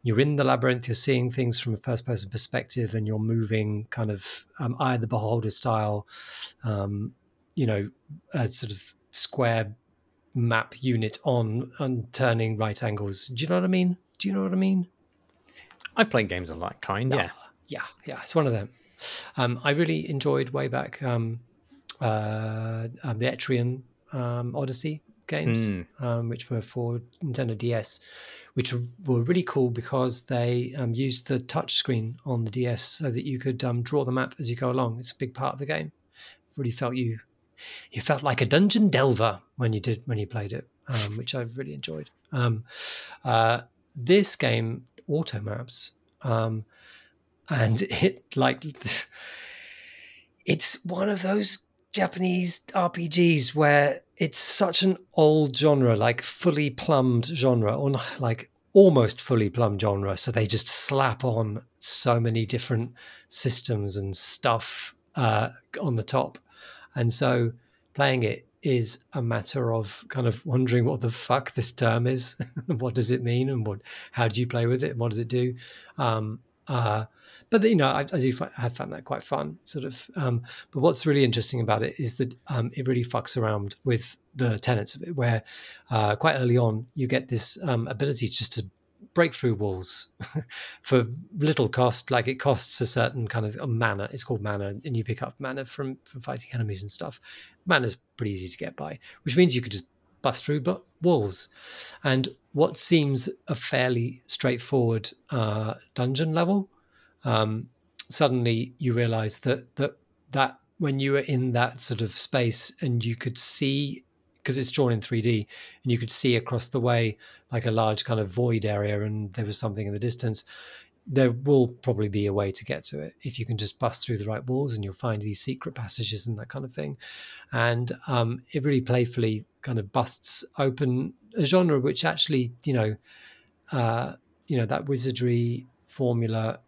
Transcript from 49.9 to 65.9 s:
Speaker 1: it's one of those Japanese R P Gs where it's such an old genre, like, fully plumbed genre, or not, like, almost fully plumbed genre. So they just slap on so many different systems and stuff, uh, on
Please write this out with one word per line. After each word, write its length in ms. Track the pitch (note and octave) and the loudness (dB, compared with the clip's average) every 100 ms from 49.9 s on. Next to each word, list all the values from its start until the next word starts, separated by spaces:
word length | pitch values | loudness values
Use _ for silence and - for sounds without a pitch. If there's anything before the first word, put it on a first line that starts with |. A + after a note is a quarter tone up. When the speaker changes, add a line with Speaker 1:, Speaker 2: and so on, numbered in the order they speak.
| - - - _ _ | -20 -20 -20 _ _
Speaker 1:
it's 400 | - D#3+ - - | -4 4 4 4
one 240 | E3+ F3+ G3+ | -2 -2 -2
of 140 | G3 | 0
those 440 | F#3 G#3 G3+ - - _ _ | 0 2 4 4 0 _ _
Japanese 680 | - F#3 F3 F#3 F3+ F3 - - | -2 -2 0 0 2 0 -2 -2
R 160 | G3 F3 | -2 -2
P 180 | F3 E3+ | -2 0
Gs 460 | E3 F3 D#3 B2+ | 4 6 6 2
where 480 | D3 D3 D3 C#3+ - _ - | 4 6 6 4 0 _ -4
it's 220 | D#3 - | 0 4
such 440 | - - F#3+ E3+ | 6 6 6 4
an 140 | F#3+ F#3 - | 4 2 -2
old 420 | - D3+ D#3 D3 B2+ | 6 6 6 4 4
genre, 400 | D3+ C#3+ B2 G#2+ | 4 6 6 4
like, 260 | A#2 A#2+ | 2 0
fully 480 | - - F3+ D3+ D3 | -4 0 0 2 0
plumbed 560 | B2 - C#3+ B2+ A#2+ B2 | -2 2 4 4 2 0
genre, 500 | D#3+ C3 A#2+ G#2 C3 | 2 2 4 2 0
or 140 | C#3 | 0
not, 140 | C3+ - - | -2 -4 -4
like, 280 | A#2+ A2+ - _ _ | -2 -2 -8 _ _
almost 480 | G3+ G3 C#3+ A2 - | 10 10 8 4 2
fully 300 | - A#2+ G#2 | 0 2 2
plumbed 300 | A#2+ A2+ G2+ | 2 0 2
genre. 360 | G#2 G2 G2 F#2+ | 0 0 0 0
So 140 | - | 2
they 160 | A#2 G#2+ | 2 2
just 220 | A2 - | 2 4
slap 560 | - - C#3 C3 A2+ | 4 4 2 2 0
on 380 | C3 A2+ A2 G#2+ - _ | -2 0 -2 -6 -12 _
so 400 | - - B2+ A#2 | 4 4 6 4
many 260 | A#2 A2+ A2 | 2 0 0
different 460 | A#2+ - A#2 A#2+ - - - _ | -2 0 -2 -2 -10 -20 -20 _
systems 680 | - C3 - - A2 G2+ G2+ | 2 4 4 2 -2 0 -2
and 200 | G2 F#2 | 2 4
stuff, 800 | - - B2+ A2+ - - - _ _ - | 4 4 2 0 -2 -6 -8 _ _ 0
uh, 340 | A#2 G#2+ B2 - _ - | 2 4 0 -6 _ -6
on 160 | E3 | -2